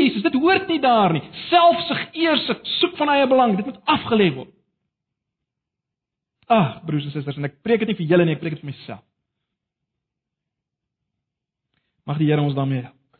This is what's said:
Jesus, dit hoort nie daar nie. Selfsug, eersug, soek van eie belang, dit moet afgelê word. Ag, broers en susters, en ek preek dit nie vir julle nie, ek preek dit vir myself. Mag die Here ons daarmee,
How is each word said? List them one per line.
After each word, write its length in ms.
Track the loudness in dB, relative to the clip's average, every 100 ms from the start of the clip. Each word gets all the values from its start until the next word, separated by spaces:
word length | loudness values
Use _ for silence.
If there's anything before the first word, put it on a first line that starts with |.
Jesus, 240 | 2 2
dit 140 | -2 0
hoort 280 | 2 2 0
nie 80 | -2
daar 320 | 2 2 2
nie. 80 | 0 -4 -14 0
Selfsug, 520 | 4 4 4 -2 -8 -8 -4
eersug, 400 | 0 0 -2 -6 -6 -2
soek 160 | -2 -2
van 140 | 0
eie 140 | 2 4
belang, 240 | 4 4 0
dit 120 | -4
moet 120 | -6 -2
afgelê 360 | -2 0 2 2
word. 160 | 0 -10 _ _ _ _ _ _ _ _ _ _ _ _ _ _ _ _ _ _ _ 0
Ag, 280 | 2 2 -2 -6
broers 180 | -6 -6
en 80 |
susters, 240 | -8 -8 -6
en 100 | -8
ek 120 | -6
preek 200 | -2 0
dit 80 | 0
nie 60 | -2
vir 100 | 2
julle 120 | 4 4
nie, 100 | 0
ek 60 |
preek 140 | -6 -8
dit 80 |
vir 80 | -10
myself. 320 | -14 -16 -18 _ _ _ _ _ _ _ _ _ _ _ _ _ _ _ _ _ _ _ _ _ _ _ _ _ _ _ _ _ _ -8
Mag 100 | -2
die 140 | 0
Here 100 | 2
ons 140 | 0 -2
daarmee, 320 | -2 -4 -8 -16 _